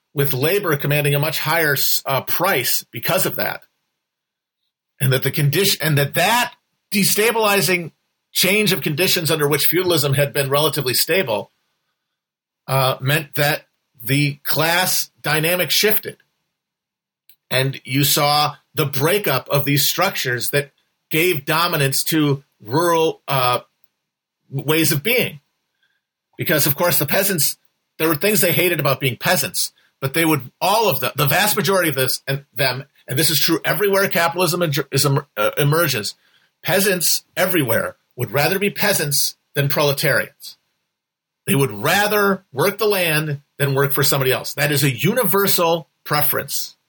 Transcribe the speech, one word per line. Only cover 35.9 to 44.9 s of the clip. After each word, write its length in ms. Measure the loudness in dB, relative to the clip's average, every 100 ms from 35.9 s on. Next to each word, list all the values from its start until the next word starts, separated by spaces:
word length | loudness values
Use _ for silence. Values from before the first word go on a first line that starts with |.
| -2 -6 -10 _ _ _ _
peasants 600 | -2 2 2 0 0 -2 _ -2
everywhere 600 | 0 0 2 0 -2 -10 _
would 160 | -8 -4
rather 300 | 0 0 0
be 100 | -2
peasants 680 | 0 0 0 0 0 -2 -6 _
than 140 | -2 -2
proletarians. 880 | 0 0 2 0 0 -2 _ -20 -20 _ _ _ _ _ _ _ _ 0
They 80 | 0
would 160 | 0
rather 720 | -2 0 2 2 2 2 0 _
work 260 | 0 0 2
the 80 | 0
land 540 | 2 2 0 -2 -6 _ -4
than 160 | 0
work 180 | 2 0
for 120 | 0
somebody 260 | 0 2 2
else. 240 | 0 -2
That 160 | -2 0
is 140 | 2
a 60 | 0